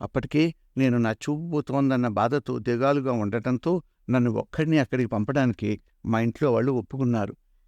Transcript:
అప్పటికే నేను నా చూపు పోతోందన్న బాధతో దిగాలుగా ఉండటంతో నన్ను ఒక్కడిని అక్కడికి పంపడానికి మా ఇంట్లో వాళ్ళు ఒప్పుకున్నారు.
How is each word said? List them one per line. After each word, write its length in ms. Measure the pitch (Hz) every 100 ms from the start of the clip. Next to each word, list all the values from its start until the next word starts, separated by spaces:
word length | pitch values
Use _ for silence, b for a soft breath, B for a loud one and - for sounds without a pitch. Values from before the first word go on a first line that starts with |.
అప్పటికే 520 | - 135 120 147 165 - _ -
నేను 200 | 131 120
నా 140 | 113
చూపు 380 | 110 - 151 170
పోతోందన్న 540 | 151 - 139 135 131 123
బాధతో 520 | 101 117 143 - 123
దిగాలుగా 520 | 107 120 135 143 131
ఉండటంతో 680 | 120 104 113 117 123 165 180 - _ -
నన్ను 220 | 127 120
ఒక్కడిని 480 | 107 - - 156 156
అక్కడికి 300 | 127 127 117
పంపడానికి 720 | 107 107 139 127 104 107 107 _ _ -
మా 140 | 113
ఇంట్లో 340 | 117 - 147
వాళ్ళు 180 | 113 127
ఒప్పుకున్నారు. 640 | 127 - 135 127 113 101 - _ _